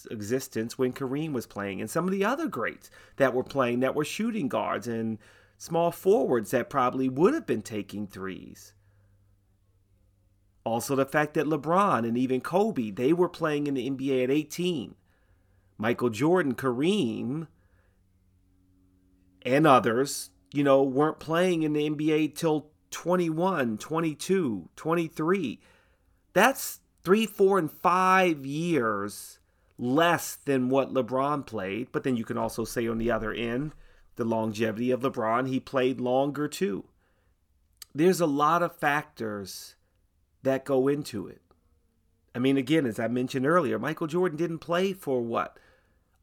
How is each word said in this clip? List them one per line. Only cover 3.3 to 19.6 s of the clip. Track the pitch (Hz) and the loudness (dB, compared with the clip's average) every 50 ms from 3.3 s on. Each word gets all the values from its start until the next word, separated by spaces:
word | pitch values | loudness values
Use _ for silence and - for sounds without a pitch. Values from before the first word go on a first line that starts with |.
| 117 | 2
were | 127 120 | 2 -2
playing | - - 139 127 120 120 123 | -2 0 0 2 2 2 2
that | 127 131 - | 0 0 0
were | 147 156 | 0 -2
shooting | 151 - - 214 233 220 220 147 123 | -2 -2 -4 -4 -2 -2 -2 -2 -2
guards | - 110 98 90 92 107 104 120 | -2 -2 -2 -2 -2 -4 -4 -4
and | 117 113 113 113 110 110 - - - - _ _ _ - | -4 -4 -2 -4 -4 -6 -10 -16 -20 -20 _ _ _ -18
small | - - 165 165 170 170 | -8 -2 0 2 2 2
forwards | 165 - - 190 208 254 269 208 135 117 104 - | 0 0 2 4 4 4 4 2 2 0 0 0
that | - 127 - - | -2 -2 -2 0
probably | - 139 123 123 123 131 131 131 | 0 0 2 2 2 0 -2 0
would | 127 135 170 220 302 | 2 4 4 4 4
have | 330 226 | 2 -2
been | - 123 110 | -2 -4 -4
taking | 101 - 113 101 98 - - 101 107 - | -4 -6 -8 -8 -8 -8 -8 -10 -10 -10
threes. | - 98 95 95 90 - - - - - - - _ _ _ _ _ _ _ _ _ _ _ _ _ _ _ _ _ _ _ _ _ _ _ _ _ _ _ _ _ _ _ _ _ _ _ _ _ _ - | -10 -10 -10 -10 -10 -12 -14 -18 -20 -20 -20 -20 _ _ _ _ _ _ _ _ _ _ _ _ _ _ _ _ _ _ _ _ _ _ _ _ _ _ _ _ _ _ _ _ _ _ _ _ _ _ -6
Also | 117 117 117 - - 139 | -2 -2 -2 0 0 2
the | 131 135 | 0 0
fact | - - 151 151 151 - | 2 2 0 0 0 0
that | 165 143 | -2 0
LeBron | 147 160 147 123 151 170 190 208 196 151 117 117 117 | 0 -2 -2 0 0 2 2 4 4 2 2 0 0
and | 113 123 | 0 0
even | 131 123 131 127 | 0 0 0 -2
Kobe, | - - 160 190 208 226 196 135 113 107 | -2 0 2 2 2 2 0 -2 -4 -4
they | 98 107 123 139 170 | -2 0 2 2 4
were | 170 180 175 | 4 2 0
playing | 175 - 165 156 147 147 147 143 | 0 -2 -2 -2 0 0 -2 -2
in | 139 | -2
the | 131 110 | -2 -2
N | 139 139 | -4 -4
B | 123 135 139 135 | -4 -2 0 0
A | 127 127 | 2 2
at | 123 | 2
eighteen. | 139 151 151 147 - - 175 180 175 139 98 - - _ _ _ _ _ _ _ _ _ _ _ _ _ _ _ _ - | 2 0 -2 -4 -4 -4 -2 -2 -2 -2 -6 -8 -12 _ _ _ _ _ _ _ _ _ _ _ _ _ _ _ _ -4
Michael | 107 113 120 - 127 123 | -2 -2 0 0 0 -2
Jordan, | 110 104 139 160 180 185 165 139 117 | 0 2 2 2 4 4 2 0 -2
Kareem, | - 135 135 120 123 147 180 208 208 151 113 110 104 110 117 139 160 160 - _ _ _ _ _ _ _ _ _ _ _ _ _ _ _ _ _ _ _ _ _ _ _ _ _ _ _ _ _ _ _ _ _ _ _ _ _ _ - | -2 -2 -2 -2 0 0 2 2 2 0 0 -2 -4 -4 -6 -6 -6 -8 -10 _ _ _ _ _ _ _ _ _ _ _ _ _ _ _ _ _ _ _ _ _ _ _ _ _ _ _ _ _ _ _ _ _ _ _ _ _ _ -2
and | 123 131 147 | 2 4 6